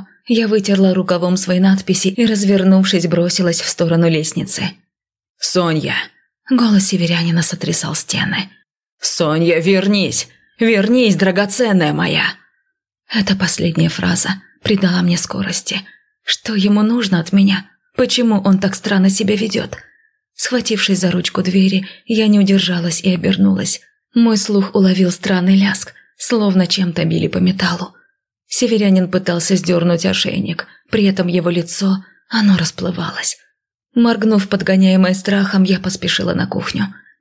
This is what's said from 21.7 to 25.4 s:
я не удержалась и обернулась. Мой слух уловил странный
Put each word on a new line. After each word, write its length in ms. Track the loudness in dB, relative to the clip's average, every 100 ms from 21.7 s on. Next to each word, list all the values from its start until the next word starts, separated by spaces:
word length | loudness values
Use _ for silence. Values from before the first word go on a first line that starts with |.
| 0 -4 -10
я 220 | -4 0 2
не 120 | 4
удержалась 600 | 4 2 0 -2 -2 -2
и 140 | -2
обернулась. 680 | 0 0 2 2 2 -2 -6 -10 _ _
Мой 220 | 0 2 2
слух 380 | 0 0 0
уловил 360 | 2 2 4 2
странный 460 | 0 -2 0